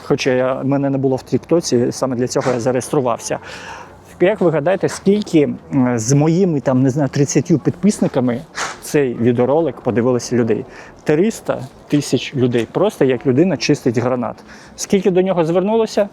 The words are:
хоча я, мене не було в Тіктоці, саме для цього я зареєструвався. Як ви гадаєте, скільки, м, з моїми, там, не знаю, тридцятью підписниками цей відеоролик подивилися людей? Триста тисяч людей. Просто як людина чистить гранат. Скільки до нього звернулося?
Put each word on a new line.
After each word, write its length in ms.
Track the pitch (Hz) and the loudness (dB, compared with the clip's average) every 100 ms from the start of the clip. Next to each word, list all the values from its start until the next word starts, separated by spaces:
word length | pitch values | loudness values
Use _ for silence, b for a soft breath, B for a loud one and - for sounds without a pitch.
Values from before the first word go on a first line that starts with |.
хоча 260 | - 143 139 | -4 -2 0
я, 320 | 127 127 131 | 0 0 -2
мене 260 | 135 139 139 | -2 0 0
не 80 | 135 | 0
було 180 | 135 131 | 0 -2
в 60 | |
Тіктоці, 680 | - 131 - 165 - 123 120 | -2 -4 0 0 2 0 0
саме 240 | - 131 120 | -2 -4 -2
для 120 | 123 | -2
цього 240 | 147 131 | -2 -2
я 60 | 123 | 0
зареєструвався. 800 | 120 127 - 151 127 110 - 139 B B B B B B - - | 0 -2 -2 -2 0 -2 -4 -8 B B B B B B -20 -2
Як 200 | 180 214 | 0 2
ви 100 | 175 | 2
гадаєте, 380 | 151 143 190 156 | 2 0 0 -2
скільки, 600 | - - 208 208 165 135 120 - | -2 0 2 2 2 2 0 -4
м, 260 | 147 123 123 | 0 0 0
з 140 | 110 | 2
моїми, 460 | 143 156 165 190 147 | 2 4 2 2 0
там, 240 | 139 127 | 0 2
не 60 | 135 | 2
знаю, 200 | 120 131 | 2 0
тридцятью 500 | 135 143 160 - 156 | 0 0 0 2 0
підписниками 840 | - - 202 - 190 143 123 117 - - B B | 0 0 0 2 0 0 0 -2 -8 -10 B B
цей 320 | - 151 135 | -2 0 0
відеоролик 680 | 117 117 120 123 147 160 - | 2 2 2 2 2 0 -2
подивилися 540 | 127 113 120 123 - 117 | -2 0 2 0 0 0
людей? 300 | 123 107 - B B B | 2 0 -4 B B B
Триста 560 | - 151 214 - - 123 131 - - | 0 2 2 -2 -6 -6 -8 -16 -2
тисяч 480 | 147 - 131 - 139 | -2 0 -2 -2 0
людей. 320 | 127 120 110 | 0 0 -2
Просто 340 | 143 196 - 135 | 0 0 2 0
як 200 | 127 143 | 2 0
людина 320 | 127 185 170 | 2 2 0
чистить 400 | - 147 131 117 | 0 0 0 0
гранат. 380 | 120 127 117 - - B B B | 0 -2 -4 -10 -18 B B B
Скільки 360 | - 202 196 | -2 0 2
до 100 | 180 | 2
нього 240 | 190 180 160 | 2 0 0
звернулося? 640 | 175 190 226 220 - 202 | 0 0 0 0 -2 -4